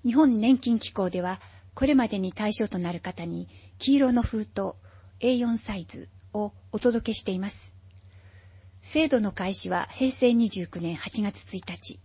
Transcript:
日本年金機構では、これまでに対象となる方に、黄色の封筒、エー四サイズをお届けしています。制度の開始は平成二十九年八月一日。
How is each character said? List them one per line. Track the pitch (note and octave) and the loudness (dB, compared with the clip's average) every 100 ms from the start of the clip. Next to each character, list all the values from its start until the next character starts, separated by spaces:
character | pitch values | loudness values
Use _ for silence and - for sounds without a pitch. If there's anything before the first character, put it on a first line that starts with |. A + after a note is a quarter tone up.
日 | B3 | 2
本 | A#3+ D4+ A3 | 6 6 6
年 | A3+ C4 | 6 4
金 | A#3 A3+ | 4 0
機 | - | 0
構 | - F#3 | -2 -2
で | F3+ | -2
は、 | F3+ F#3 - - - | -4 -6 -12 -20 -20
こ | - C4+ | 0 4
れ | |
ま | C#4 A#3 | 4 4
で | G#3 | -2
に | F#3 | -4
対 | - G#3+ | -2 -2
象 | G#3+ G#3+ | 0 -2
と | F#3 | -2
な | F3 | -4
る | E3+ | -6
方 | F3+ F3+ | -8 -10
に、 | E3+ E3+ F3+ - - - | -8 -8 -10 -16 -20 -6
黄 | - | 2
色 | C#4 C4 | 4 6
の | A#3+ | 4
封 | A#3 A3 G#3+ | 2 -2 -4
筒、 | - F#3+ - - - - - | -4 -6 -8 -20 -20 -20 -2
エ | A#3+ | 0
ー | B3 | 2
四 | A#3+ A3+ | 0 -2
サ | - G3+ | -4 -10
イ | |
ズ | E3+ - - - - | -10 -16 -18 -20 -10
を | G#3 G#3 - - | -6 -6 -8 -10
お | G#3+ | 0
届 | B3 A#3 A3 | 0 0 -4
け | |
し | G#3+ | -4
て | - | -4
い | F#3 | -4
ま | G3+ | -6
す。 | - - - - - - - - - - - - - | -10 -20 -20 -20 -20 -20 -20 -20 -20 -20 -20 -20 -18
制 | - D4+ D#4+ | -4 0 2
度 | B3 | 2
の | G#3 | 0
開 | - F#3 | -4 -6
始 | F#3+ F3+ | -4 -4
は | F3+ - | -4 -4
平 | - C4 | -2 -2
成 | B3+ B3 | 4 4
二 | A#3 A3+ | 4 2
十 | F#3+ F3 | 0 -8
九 | F3 | -6
年 | E3+ D#3+ | -6 -6
八 | - - | -6 -4
月 | G#3 - - F#3+ | -4 -6 -12 -12
一 | |
日。 | - F3 - - | -10 -12 -12 -14